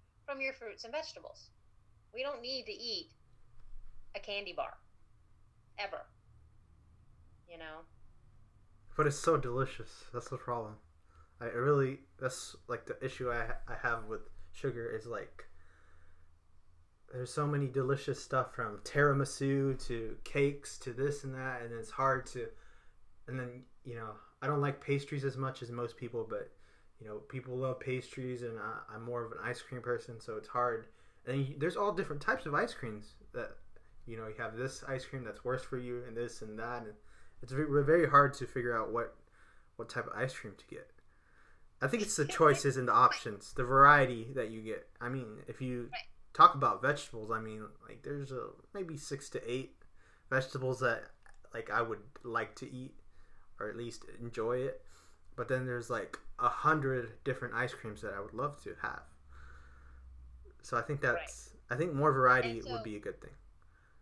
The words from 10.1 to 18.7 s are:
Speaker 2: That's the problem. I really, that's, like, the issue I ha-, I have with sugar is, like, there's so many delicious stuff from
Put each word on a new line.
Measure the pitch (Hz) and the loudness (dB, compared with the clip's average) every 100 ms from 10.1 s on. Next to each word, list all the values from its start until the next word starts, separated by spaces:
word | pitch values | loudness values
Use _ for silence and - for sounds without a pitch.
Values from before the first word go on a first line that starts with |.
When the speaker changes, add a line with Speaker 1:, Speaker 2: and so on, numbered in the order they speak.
Speaker 2:
That's | 123 - | -8 -8
the | 127 | -6
problem. | - 120 107 107 - - - - - - | -4 -4 -4 -10 -20 -20 -20 -20 -20 -8
I | 117 | -4
really, | 120 139 143 131 139 - - | 2 6 6 4 0 -12 -6
that's, | 131 - - - - | -4 -4 -10 -12 -6
like, | 117 - | -6 -4
the | - | -6
issue | 131 - 123 | -6 -2 -2
I | 120 117 | 0 0
ha-, | 117 - | -2 -2
I | 117 120 | -2 0
have | 113 107 | 0 -2
with | 110 - - - | -6 -6 -10 -10
sugar | - 135 117 117 110 | -4 -2 -2 -4 -6
is, | 117 | -6
like, | 104 104 - - - - - - - - - - - - - - - - - - | -8 -8 -14 -16 -16 -18 -20 -20 -20 -18 -18 -20 -20 -20 -20 -20 -20 -20 -20 -12
there's | 127 123 | -8 -4
so | - 143 | 0 2
many | 143 135 | 2 2
delicious | 135 131 135 - 131 | 2 2 2 0 -4
stuff | - 131 127 - | 0 0 0 -2
from | 113 | -6